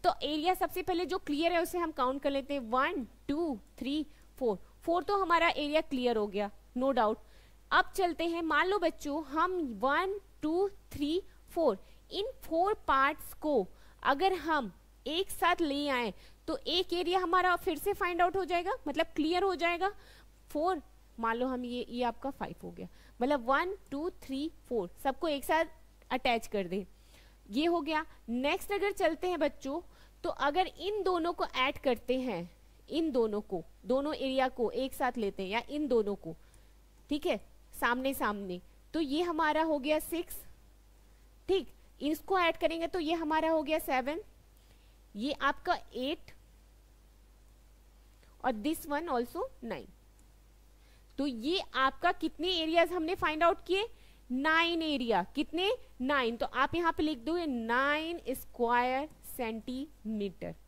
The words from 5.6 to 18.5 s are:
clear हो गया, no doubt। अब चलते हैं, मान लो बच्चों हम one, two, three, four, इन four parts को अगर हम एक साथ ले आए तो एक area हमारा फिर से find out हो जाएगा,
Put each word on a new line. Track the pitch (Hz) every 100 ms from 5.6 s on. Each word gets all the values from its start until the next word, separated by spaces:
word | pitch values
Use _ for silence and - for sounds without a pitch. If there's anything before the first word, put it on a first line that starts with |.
| 294 302
clear | 311 262 247 220
हो | 208
गया, | 196 202 - - 247
no | 262 262
doubt। | 214 220 - - - - -
अब | 311 370 -
चलते | 359 311 339
हैं, | 339
मान | 330 294 349
लो | 403
बच्चों | 339 - 294 285 294
हम | 294 359 370 285 208
one, | 247 302 381 403 - -
two, | 302 339 392 - -
three, | 262 285 339 - - -
four, | - 311 190 - - -
इन | 339 415 -
four | - 330 381 427 -
parts | 269 269 262 - -
को | 302 277 277 - - -
अगर | - 277 381 370
हम | 302 311 220 - - - -
एक | 320 392
साथ | - 339 359
ले | 320 277 285
आए | 254 233 - - - -
तो | 311 -
एक | 330 370
area | 349 330 370
हमारा | 359 359 359 349
फिर | - 302
से | 403
find | 403 359 349
out | 359 381
हो |
जाएगा, | 339